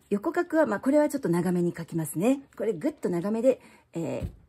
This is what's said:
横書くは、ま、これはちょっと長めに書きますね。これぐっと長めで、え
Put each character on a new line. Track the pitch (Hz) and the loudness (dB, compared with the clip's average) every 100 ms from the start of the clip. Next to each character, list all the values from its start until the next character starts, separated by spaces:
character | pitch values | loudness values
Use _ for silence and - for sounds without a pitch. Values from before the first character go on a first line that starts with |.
| - | -4
横 | 202 330 | -2 -2
書 | 349 349 | -2 0
く | 320 | 2
は、 | 277 | 2
ま、 | 202 | 0
こ | 262 | 2
れ | 294 | 4
は | 294 | 2
ち | 285 | 0
ょ | |
っ | |
と | 180 | 0
長 | 170 180 | 2 2
め | 180 | 2
に | 175 170 | 0 -2
書 | |
き | 165 160 | -6 -4
ま | 151 | -4
す | 156 | 0
ね。 | 220 277 - - | 0 0 -4 -6
こ | |
れ | 214 | -4
ぐ | 170 269 | -2 -4
っ | |
と | 311 202 | -2 -2
長 | 175 202 | -2 -2
め | 226 | 0
で、 | 262 254 - - _ | 2 2 -2 -20 _
え | 170 156 131 - - | -8 -6 -6 -8 -12